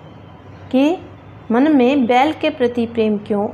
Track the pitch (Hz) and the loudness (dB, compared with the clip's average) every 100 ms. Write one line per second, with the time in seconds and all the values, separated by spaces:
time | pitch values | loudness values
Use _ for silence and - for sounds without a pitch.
0 | - - - - - - - 254 294 359 | -20 -20 -20 -20 -20 -20 -4 0 0 -2
1 | - - - - - 233 302 285 240 285 | -8 -20 -20 -18 -2 0 4 4 4 2
2 | 240 247 302 311 311 302 240 240 233 233 | 2 2 0 -2 -6 -2 -2 -2 -4 -2
3 | 214 208 - 202 214 | -2 -2 -2 -4 -4